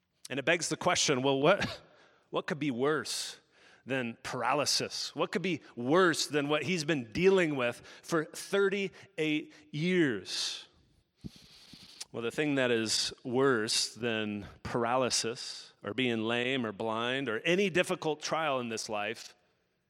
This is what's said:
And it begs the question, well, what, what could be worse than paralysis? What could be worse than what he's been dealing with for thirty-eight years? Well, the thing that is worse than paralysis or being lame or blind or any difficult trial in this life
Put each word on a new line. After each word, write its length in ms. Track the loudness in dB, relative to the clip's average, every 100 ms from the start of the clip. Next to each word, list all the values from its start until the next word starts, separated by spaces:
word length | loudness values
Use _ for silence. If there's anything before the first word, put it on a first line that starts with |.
| _ _ -8
And 80 | -4
it 80 | 2
begs 240 | 2 2
the 80 | 0
question, 460 | 2 2 4 4
well, 180 | 4 4
what, 380 | 4 4 2 -6 -16 -20 -20 _ _
what 160 | -6 -4
could 140 | -4
be 100 | -2
worse 680 | 0 0 0 -2 -6 -6 -10 _ _ -20 -20 -6
than 280 | -4 -4 -6
paralysis? 920 | -8 -4 0 2 2 0 -2 -6 -8 -4
What 160 | -2
could 100 | -2
be 200 | -2 -4 -6 -6
worse 520 | 2 6 6 4 0
than 220 | 0 0
what 120 | 0
he's 220 | 0 -2
been 220 | 0 -2 -2
dealing 440 | 4 6 6 4 2
with 260 | 0 -2 -12 -18
for 220 | -2 -2 -2
thirty-eight 1300 | -8 -4 2 2 0 -4 -8 -16 -4 0 0 -4 -18 -10
years? 960 | -2 2 4 4 2 -4 -6 -6 -6 -14 _ _ _ _ _ -18 -18 -20 -20 -20 -20 -20 -20 -12
Well, 100 | -6
the 80 | -4
thing 260 | 0 0 2
that 140 | 4
is 420 | 2 2 0 -2 -6
worse 640 | -2 2 4 4 2 0 -2
than 560 | -4 -4 -2 -2 -4 -8 -14
paralysis 1120 | -6 -2 0 2 2 0 -2 -6 -10 -14 -16 _
or 120 | -8 -2
being 260 | 0 0
lame 420 | 0 0 0 -2
or 100 | -4
blind 540 | -4 -4 -2 -2 -2 -2
or 120 | -2
any 280 | 0 2 2
difficult 500 | 2 0 0 -2 -4
trial 380 | -2 -2 0 -2
in 100 | -2
this 180 | -6 -6
life 460 | -4 -4 -6 -12 -20 _ _ _ _